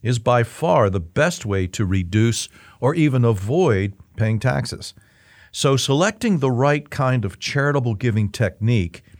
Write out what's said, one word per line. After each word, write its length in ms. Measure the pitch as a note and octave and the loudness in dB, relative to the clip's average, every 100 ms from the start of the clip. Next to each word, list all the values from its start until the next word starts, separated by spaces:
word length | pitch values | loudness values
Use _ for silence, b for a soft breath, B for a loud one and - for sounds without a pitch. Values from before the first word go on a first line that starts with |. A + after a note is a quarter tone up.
is 160 | A2+ B2 | -4 -2
by 260 | A#2 A#2+ | 2 2
far 440 | A#2 - D#3+ E3 G#2 | 0 -2 0 2 2
the 120 | F#2+ | 0
best 440 | E2 - D#3+ E3+ | -4 -2 -2 -2
way 220 | G#2+ G2 F#2 | -4 -4 -2
to 180 | - | -2
reduce 640 | G2 G2 E2+ G#2+ A#2 A2 - B B B | -2 0 0 2 2 2 -6 B B B
or 140 | B2+ | -2
even 280 | E3 D3+ C3 | 2 2 2
avoid 680 | A#2 G2+ G2+ D#3 F3 G2 G2+ - - - | 2 0 -2 0 2 2 0 -6 -14 -4
paying 220 | A2 A2 | -2 0
taxes. 560 | B2+ C3+ B2 - - - b b b b b | -2 -2 -4 -10 -14 -18 b b b b b
So 240 | - C#3+ C3+ | -2 0 2
selecting 640 | - C#3 G3 G#3 A#3+ F3 | 2 2 0 0 0 0
the 120 | C3+ | 2
right 380 | A#2+ C#3+ D3+ D3 | 2 2 0 -2
kind 380 | - C3 B2+ G2+ | -2 0 0 -2
of 120 | - | -6
charitable 580 | - C#3 C#3+ C#3+ B2 G2+ | -6 -2 0 0 -2 -2
giving 340 | A#2+ G#2+ G2+ | 0 0 0
technique 720 | - G#2 - G#2+ A#2+ F2 - b b | 0 -4 -2 0 0 0 -6 b b